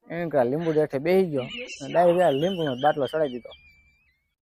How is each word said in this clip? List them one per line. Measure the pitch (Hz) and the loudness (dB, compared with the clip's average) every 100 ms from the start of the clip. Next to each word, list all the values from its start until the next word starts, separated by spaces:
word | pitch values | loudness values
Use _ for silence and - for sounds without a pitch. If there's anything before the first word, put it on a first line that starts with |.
| - | -12
એને | 165 170 | -8 -2
કહ્યું, | 143 | 0
આ | 123 | 2
લીંબુ | 147 165 | 0 0
ડેઠે | 156 151 135 | 0 0 -2
બેસી | 160 190 180 | 2 2 2
ગયો | 139 | -2
અને | 120 - - - 135 | -6 -10 -14 -12 -2
ડાયરેક્ટ | 165 175 175 | 2 4 6
આ | 170 | 4
લીંબુનો | 135 175 185 151 | 2 0 -2 -4
બાટલો | 123 151 151 123 | 0 0 0 -2
ચડાવી | 156 147 | -2 -2
દીધો. | 123 - - _ _ _ _ _ _ _ _ | -4 -14 -20 _ _ _ _ _ _ _ _